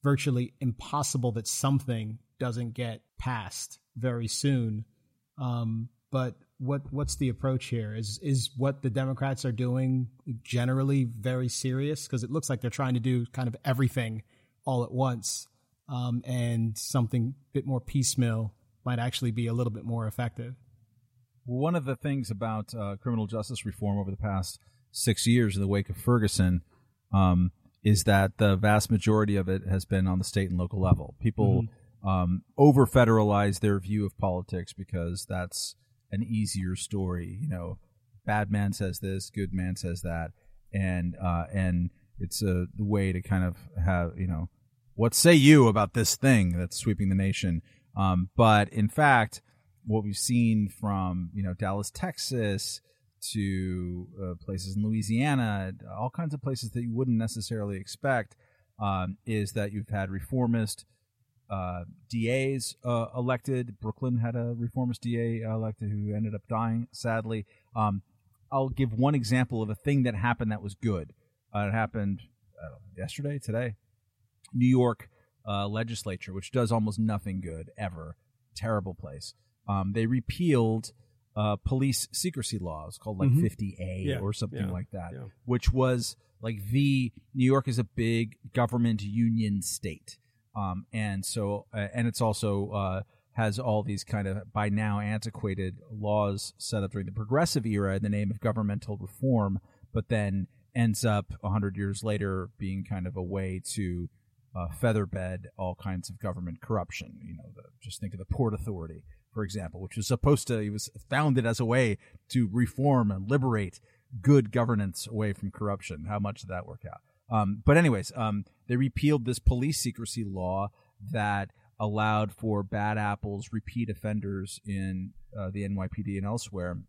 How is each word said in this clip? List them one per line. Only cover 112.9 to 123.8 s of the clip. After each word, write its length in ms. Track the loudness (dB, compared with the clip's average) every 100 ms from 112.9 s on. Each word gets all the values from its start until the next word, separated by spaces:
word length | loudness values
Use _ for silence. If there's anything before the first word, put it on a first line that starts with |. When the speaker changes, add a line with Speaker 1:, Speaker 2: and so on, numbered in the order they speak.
| 6 4
Speaker 2:
and 180 | 0 0
liberate 500 | 0 2 0 -2 -8 _ _ _ -2
good 300 | 6 6 6
governance 560 | 0 2 2 0 -4 -8
away 260 | -4 -2
from 180 | -4 -6
corruption. 540 | -6 -4 -4 -8 -10 -6
How 100 | -4
much 220 | -4 -6
did 80 | -8
that 160 | -10 -10
work 160 | -14 -16
out? 160 | -16 _ _ _
Um, 300 | 0 0 0
but 140 | 6 6
anyways, 340 | 6 2 -2 -4
um, 280 | -2 -2 -6 _ _
they 80 | 0
repealed 500 | 0 2 2 2 0
this 120 | 0
police 400 | 2 2 0 -2
secrecy 440 | -4 -6 -8 -6 -6
law 440 | -4 -4 -2 -4 _ _ _ -8
that 400 | -4 -2 -2 -4 _ _ _
allowed 540 | -2 0 2 2 0
for 300 | -4 -2 0
bad 340 | -2 -2 -2 0
apples, 520 | -2 -4 -6 -8 -6
repeat 360 | -8 -6 -6